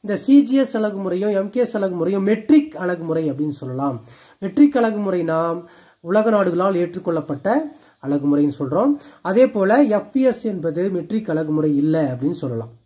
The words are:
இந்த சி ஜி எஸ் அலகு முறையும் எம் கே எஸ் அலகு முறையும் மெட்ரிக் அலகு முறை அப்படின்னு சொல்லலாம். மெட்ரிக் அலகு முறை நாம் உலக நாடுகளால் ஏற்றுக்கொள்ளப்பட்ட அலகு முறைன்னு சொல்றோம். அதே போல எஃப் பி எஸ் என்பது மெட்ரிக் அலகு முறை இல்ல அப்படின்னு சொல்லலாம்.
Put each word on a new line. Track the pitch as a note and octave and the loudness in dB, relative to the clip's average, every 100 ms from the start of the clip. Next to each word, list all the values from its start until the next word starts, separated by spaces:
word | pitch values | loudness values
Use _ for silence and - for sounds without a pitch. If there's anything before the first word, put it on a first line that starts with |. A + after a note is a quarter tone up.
இந்த | G3+ G3+ | -4 -4
சி | - C#4 | 6 6
ஜி | A#3 | 6
எஸ் | C4+ C4 A3+ | 2 0 0
அலகு | G#3+ G3 | -2 -2
முறையும் | F#3+ F3+ G#3 | -4 -2 0
எம் | G3+ G3 | 0 -2
கே | B3 | -2
எஸ் | A#3+ A3 | -2 0
அலகு | G3 | -2
முறையும் | F3 E3 G3 | -2 -2 0
மெட்ரிக் | F#3+ A3 - D4+ C#4+ - | 0 -2 4 4 4 -6
அலகு | F3+ F3 | -6 -6
முறை | E3 D#3+ D#3 | -4 -2 -2
அப்படின்னு | C3 D3+ | -4 -6
சொல்லலாம். | C#3+ B2+ B2+ C#3 A#2+ - - - _ | -6 -8 -4 -4 -4 -12 -20 -20 _
மெட்ரிக் | G3 F#3+ D4 C4 | -8 4 4 4
அலகு | A#3 G#3 | 0 0
முறை | G3+ F3+ | -2 -2
நாம் | E3 D#3+ E3+ E3+ F3 - _ _ | -2 0 -2 -4 -10 -20 _ _
உலக | E3+ G3+ A3 | -2 0 2
நாடுகளால் | G#3+ F#3 E3+ F#3+ | 2 2 0 0
ஏற்றுக்கொள்ளப்பட்ட | F#3 F3 F#3 F3+ E3 D3 C#3+ F#3+ C4 D#4 - - _ | 0 -4 -4 -4 -4 -4 -6 -2 -2 -2 -12 -20 _
அலகு | C3+ C#3+ C#3 | -4 -2 0
முறைன்னு | C#3+ D3 - | 2 0 -2
சொல்றோம். | C3+ D#3 B3+ C#4+ - - | -2 0 0 0 -6 -12
அதே | E3+ G3 B3+ | -2 2 4
போல | G#3+ F#3+ A#3+ | 2 2 4
எஃப் | C#4 G#3 G3+ | 4 0 -2
பி | C4+ | 0
எஸ் | C4 A#3+ | 0 0
என்பது | A3+ F#3 D#3+ D#3 F#3+ | -6 -4 -4 -2 -2
மெட்ரிக் | F3+ D#3+ A3 G#3+ | -2 -4 -6 -2
அலகு | D#3 D#3 | -4 -2
முறை | D3+ D3+ C#3+ | 0 0 2
இல்ல | D3+ D#3+ C#3+ B2 | 2 2 0 -2
அப்படின்னு | C#3 | -4
சொல்லலாம். | F3 C3 A#2 A2 - | -4 -6 -6 -8 -16